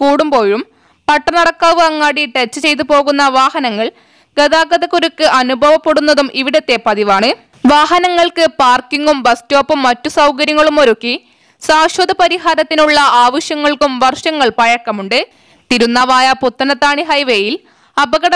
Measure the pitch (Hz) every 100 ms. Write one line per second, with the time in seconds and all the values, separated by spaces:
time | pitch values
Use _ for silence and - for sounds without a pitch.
0 | 277 285 311 262 202 214 - _ _ _
1 | - 294 302 339 330 330 339 330 330 311
2 | 294 285 285 254 233 285 302 285 277 285
3 | 277 285 277 262 269 330 247 208 240 -
4 | _ _ _ - 294 320 320 339 349 349
5 | 320 - 214 262 254 254 294 311 311 302
6 | 294 285 277 269 262 302 302 233 226 208
7 | 202 196 233 453 _ _ 247 294 311 349
8 | 359 349 339 339 320 330 254 254 - 285
9 | 302 285 240 233 - 277 269 294 254 240
10 | 302 - 294 269 302 302 311 302 262 220
11 | 233 254 - _ _ _ - 311 320 -
12 | 359 - 339 339 339 320 311 311 302 294
13 | 277 240 247 277 - 302 294 294 285 247
14 | 262 294 330 311 247 220 233 233 233 208
15 | 196 240 415 _ _ _ - 240 233 247
16 | 254 254 262 262 254 - 269 277 285 285
17 | 311 285 269 214 208 320 _ _ _ -
18 | 277 311 339